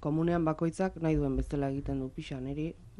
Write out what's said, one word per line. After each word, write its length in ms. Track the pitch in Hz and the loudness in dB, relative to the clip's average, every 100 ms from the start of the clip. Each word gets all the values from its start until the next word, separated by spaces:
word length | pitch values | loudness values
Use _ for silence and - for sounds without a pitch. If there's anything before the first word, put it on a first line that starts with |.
komunean 440 | 151 156 170 175 | 0 2 4 4
bakoitzak 520 | 160 156 165 - 190 175 | 2 2 0 0 -2 0
nahi 140 | 165 151 | 2 2
duen 200 | 143 131 | 2 0
bezala 340 | - 147 139 | 0 0 0
egiten 300 | 139 139 139 | -2 -2 -2
du 80 | 131 | -4
pixa, 300 | - 151 139 | -6 -8 -6
neri, 320 | 131 143 160 - - | -6 -4 -6 -6 -16